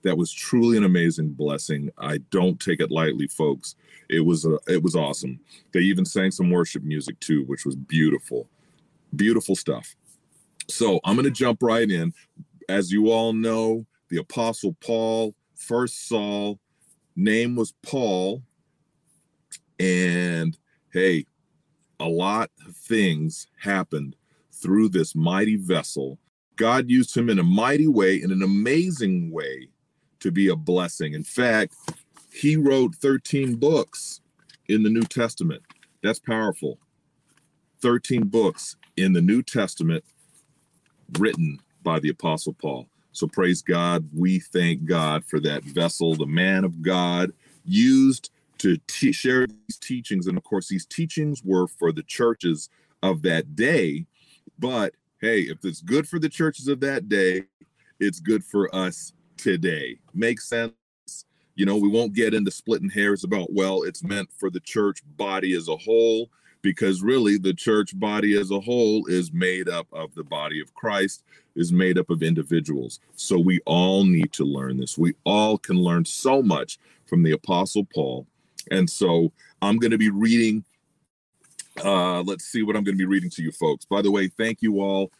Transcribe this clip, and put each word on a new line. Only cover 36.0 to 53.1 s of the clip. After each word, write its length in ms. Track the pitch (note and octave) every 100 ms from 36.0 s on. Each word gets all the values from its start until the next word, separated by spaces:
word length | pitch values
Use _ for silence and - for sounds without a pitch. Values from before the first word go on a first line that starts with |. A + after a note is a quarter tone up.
That's 160 | G#2 A2
powerful. 600 | - A2 G#2+ F2+ D2 A#1+ _ _ _ _ _ _ _ _ _ _
Thirteen 440 | B2 C#3+ - B2
books 540 | G#2 A2+ G2 D#2+ - - _ -
in 160 | F#2+
the 80 | F2+
New 220 | F2 A#2
Testament 600 | B2+ A#2 G2 - E2 E2 _ _ _ _ _ _ _ _ _ _ _ D#2
written 400 | G#2+ G2 D#2+ C#2 _ _
by 160 | E2+ D#2+
the 100 | D2+
Apostle 440 | D2 D#2+ D#2 -
Paul. 340 | - D#2 C2 - _ _
So 160 | - D#2+
praise 340 | - F2+ F2+
God. 480 | - F2 F2 F2 D#2
We 280 | D2+ F2+ F#2
thank 460 | - F2+ E2+ D#2 D#2
God 380 | E2+ D#2 D#2
for 160 | - D2+
that 220 | D2 D2
vessel, 520 | C#2+ C#2+ E2+ - E2 D#2+
the 100 | C#2+
man 380 | D#2+ F#2 F#2+
of 180 | F#2+ E2
God 500 | D#2+ F#2 F2 F2 F#2 - _ _
used 680 | - G2 B2 C3+ C3+ B2+ - _ _ _
to 200 | F#3+ D3+ -
te-, 240 | - C#3
share 340 | C#3+ B2+ B2+ B2+
these 320 | G#2+ - -
teachings. 460 | - B2+ A#2 G3 F3+
And 100 | F3+
of 80 |
course, 240 | - G3 -
these 200 | F#3+ -
teachings 560 | - E3 - D3+ C#3+
were 240 | F#2 F#2+ F2+
for 240 | - E2+
the 100 | D#2
churches 680 | - - A#2+ A2+ F2 D#2 - _ _ _
of 180 | F#2+